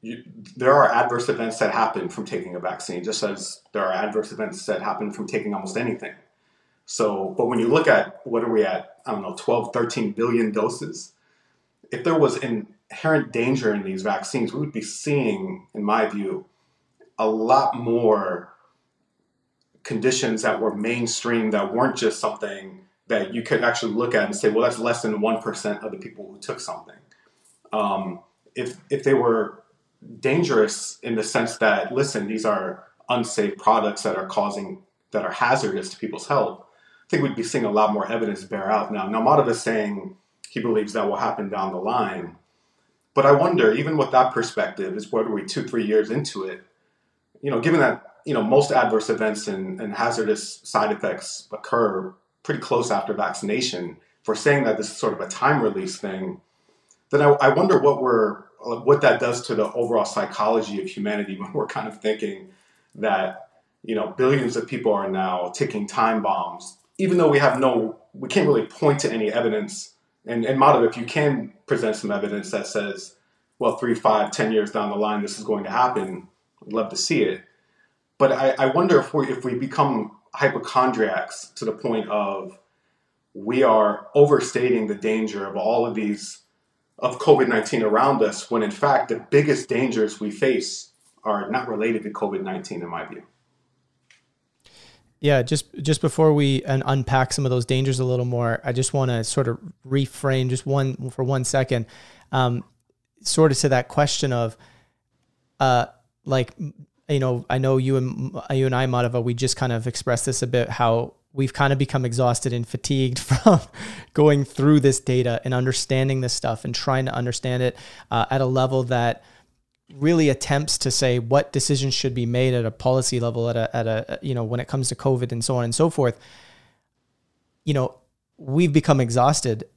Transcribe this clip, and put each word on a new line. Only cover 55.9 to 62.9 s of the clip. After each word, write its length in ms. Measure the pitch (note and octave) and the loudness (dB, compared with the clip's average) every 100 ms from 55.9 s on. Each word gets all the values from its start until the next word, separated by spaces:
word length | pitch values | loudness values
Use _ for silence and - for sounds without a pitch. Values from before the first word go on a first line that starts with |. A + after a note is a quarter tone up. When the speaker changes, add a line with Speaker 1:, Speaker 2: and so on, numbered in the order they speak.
| - | -8
Speaker 1:
thing, 440 | G2+ F#2+ F#2+ - _ _ _ _ _ _ _ | -8 -8 -8 -10 _ _ _ _ _ _ _
then 100 | C#3+ | 4
I, 100 | D3 | 6
I 180 | C#3+ C3+ | 6 6
wonder 300 | B2 F3+ B2 | 4 4 4
what 200 | C#3 C#3 | 4 4
we're, 440 | B2+ A#2 G#2 G2+ - _ | 2 4 2 -2 -14 _
what 400 | A#2 A#2 - C#3 | -8 -6 4 6
that 180 | C3+ A#2+ | 6 4
does 260 | A#2+ A#2+ - | 0 -2 -4
to 80 | |
the 160 | G#2+ G#2 | -2 -2
overall 320 | A#2+ A#2+ A2+ | -2 0 0
psychology 800 | - - - - G#3+ A2+ G#3 G3+ | 0 -2 -6 -2 2 2 0 -6
of 60 | F#3+ | -8
humanity 500 | - D3 G#3 G3 F#2+ | -6 -4 -4 -6 -8
when 140 | G3+ | -6
we're 140 | - - | -6 -4
kind 220 | - A2 | -6 -8
of 120 | G#2 | -6
thinking 480 | - G#2+ - G2 F#2 _ _ _ _ | -4 -2 -4 -8 -16 _ _ _ _